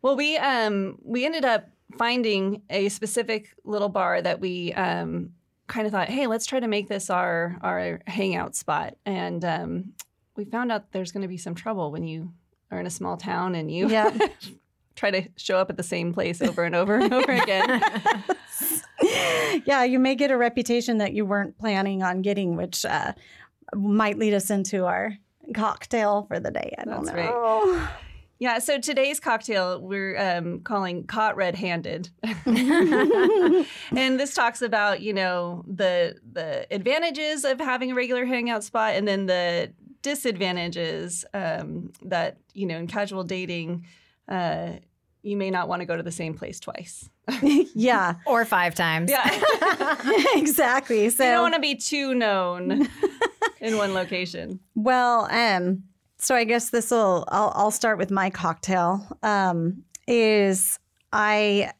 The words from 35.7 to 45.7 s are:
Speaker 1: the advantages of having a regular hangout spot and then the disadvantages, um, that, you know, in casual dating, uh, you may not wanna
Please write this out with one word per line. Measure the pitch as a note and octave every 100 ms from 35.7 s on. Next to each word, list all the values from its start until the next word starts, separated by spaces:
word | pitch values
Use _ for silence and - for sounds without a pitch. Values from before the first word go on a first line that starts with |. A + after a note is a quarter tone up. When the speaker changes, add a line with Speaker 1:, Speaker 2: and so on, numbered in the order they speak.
| F#3+ F#3+ F3 E3+ - A#2
Speaker 1:
the | E3+ D#3+ C3 -
advantages | G3+ G3 D4+ E4+ C#4+ D4+ D4+ C4+
of | C4
having | D4 B3+ B3+
a | B3+
regular | B3 B3 B3
hangout | B3+ A#3+ A3+
spot | G#3 A#3 A3 G3
and | G#3
then | G3 F#3+
the | F3+ F3 E3+ - - - -
disadvantages, | C#4 C#4+ B3 F#3+ F#3 F3+ F3 E3+ E3 D#3+ F3 F3 -
um, | G3+ F3 D#3+ D3+ D#3+ F#3+ -
that, | - F3+ E3 - _
you | G3 F#3+
know, | D#3+
in | E3+
casual | G#3+ G3+ F#3+
dating, | F3+ F#3 F#3 F3 E3 E3+ E3+ - _ _ -
uh, | F#3 F3 D#3 E3+ E3+ _ _ _ _
you | G#3 G3+
may | F#3+
not | F3+
wanna | E3+